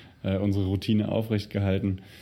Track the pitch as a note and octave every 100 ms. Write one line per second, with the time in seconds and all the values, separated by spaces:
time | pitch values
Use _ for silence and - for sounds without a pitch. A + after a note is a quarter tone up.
0 | - - G2 F#2+ G2+ G2 F#2+ G2+ - G#2+
1 | G#2 G#2 A2+ G#2 - G#2+ G2 F#2+ G2 F#2+
2 | - -